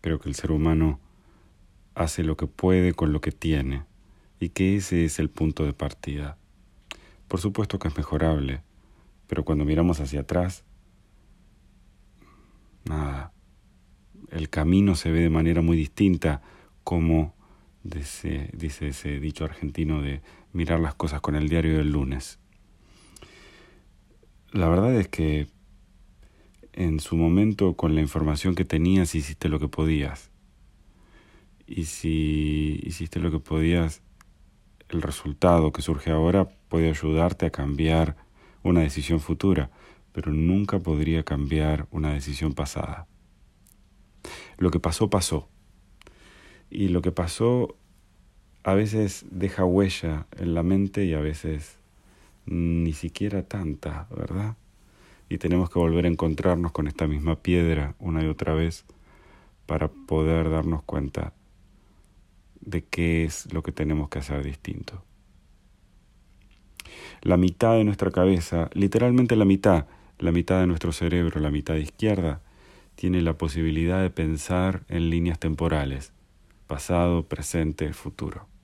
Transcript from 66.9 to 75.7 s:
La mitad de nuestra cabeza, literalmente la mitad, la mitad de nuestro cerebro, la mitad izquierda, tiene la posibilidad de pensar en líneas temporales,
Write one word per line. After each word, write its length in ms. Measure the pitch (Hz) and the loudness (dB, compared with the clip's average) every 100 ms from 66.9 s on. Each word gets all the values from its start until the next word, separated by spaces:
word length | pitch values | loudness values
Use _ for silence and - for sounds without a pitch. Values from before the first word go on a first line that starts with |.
| - - - | -18 -20 -6
La 160 | - 87 | 4 6
mitad 380 | 92 90 113 | 4 4 4
de 100 | 113 | 6
nuestra 260 | 104 101 95 | 4 2 0
cabeza, 600 | 92 92 92 82 85 82 | 4 4 4 2 -2 -2
literalmente 640 | - 98 110 120 123 123 117 | 0 2 4 4 4 4 6
la 80 | |
mitad, 420 | 101 98 104 87 76 - - - | 6 6 6 4 2 -12 -20 -4
la 140 | 85 | 0
mitad 280 | 85 85 92 | 2 2 2
de 60 | 90 | 2
nuestro 260 | 82 87 | 2 -2
cerebro, 480 | 78 85 87 85 76 | -2 0 0 0 0
la 100 | 76 | -2
mitad 260 | 73 71 80 | -2 -2 -2
izquierda, 640 | 76 - 110 101 82 71 - - - - - | -4 -2 0 0 0 -4 -12 -20 -20 -20 -20
tiene 260 | - 90 90 | -6 0 2
la 160 | 82 78 | 2 0
posibilidad 680 | 82 76 80 78 85 92 | -4 -2 -2 0 0 0
de 80 | 92 | 0
pensar 720 | 85 80 80 - 90 92 92 - | 0 -2 -2 -2 0 0 -2 -4
en 220 | 85 85 | -2 0
líneas 280 | 82 85 82 | 0 0 -2
temporales, 720 | 80 78 82 | -4 -2 0